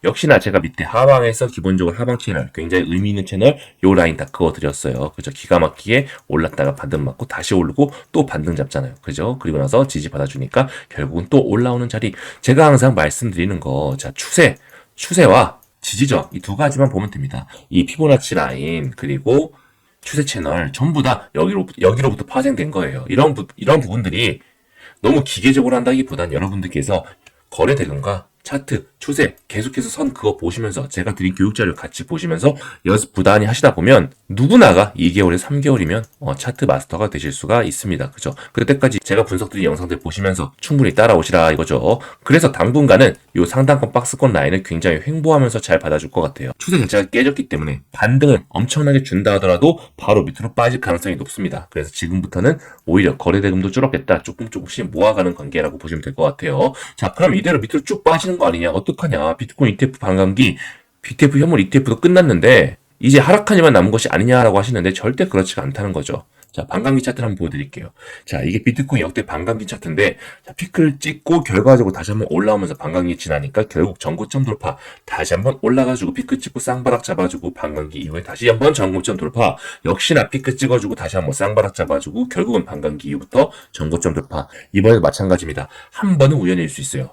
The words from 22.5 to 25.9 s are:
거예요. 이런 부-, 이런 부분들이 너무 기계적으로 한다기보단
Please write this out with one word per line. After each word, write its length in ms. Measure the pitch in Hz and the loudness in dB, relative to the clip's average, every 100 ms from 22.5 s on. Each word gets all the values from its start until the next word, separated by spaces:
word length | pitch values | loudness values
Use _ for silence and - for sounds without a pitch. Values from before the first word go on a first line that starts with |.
| 254 151 | -2 -4
거예요. 360 | 185 156 135 127 | -4 -6 -8 -2
이런 260 | 123 151 | 2 2
부-, 120 | 135 - - | 0 -8 -6
이런 240 | - 151 | 2 2
부분들이 600 | 110 113 92 - 113 - _ _ _ _ - _ | 2 -4 -4 -2 -2 -4 _ _ _ _ -20 _
너무 220 | 110 147 | 2 2
기계적으로 520 | 139 - 135 135 123 123 | 0 0 2 4 2 0
한다기보단 560 | 120 | 0